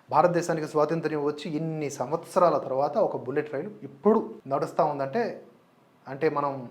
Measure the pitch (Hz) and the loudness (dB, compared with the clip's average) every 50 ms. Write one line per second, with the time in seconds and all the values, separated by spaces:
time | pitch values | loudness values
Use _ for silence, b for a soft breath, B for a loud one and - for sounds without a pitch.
0 | b b 131 147 165 175 170 170 160 170 165 160 151 151 - 151 147 147 165 165 | b b 4 4 6 6 4 2 0 0 -2 -2 -2 -2 2 2 2 2 2 0
1 | 160 151 156 147 143 147 147 147 - 185 151 151 160 160 160 156 151 139 131 - | -2 -2 -2 0 0 -2 -2 -4 -6 -6 -4 -4 -4 -4 -4 -4 -4 -6 -4 -6
2 | 123 131 151 151 - - - 190 175 165 151 135 - 127 127 135 143 151 - 226 | -4 -4 -4 -4 -4 0 2 4 4 6 4 2 -2 -2 -2 0 0 0 2 2
3 | 185 143 - 127 120 127 139 151 147 - - 135 170 208 - - - 135 - - | 0 0 0 -4 -6 -4 -2 -2 -2 -4 -4 -8 -8 -8 -12 -14 -16 -18 -8 0
4 | - 202 226 226 - - - - - 135 135 147 160 156 - - 165 151 147 139 | 4 4 4 4 2 -2 -10 -12 -8 -4 -2 -2 -2 -2 2 2 2 2 2 -2
5 | 139 135 139 233 233 185 - - - - - _ _ _ _ _ _ _ _ _ | -2 -2 0 -2 -2 -2 -4 -10 -14 -20 -20 _ _ _ _ _ _ _ _ _
6 | - 127 135 139 160 156 147 143 143 143 139 135 123 117 | -14 -12 -6 0 0 0 0 0 -2 -2 -2 -4 -8 -12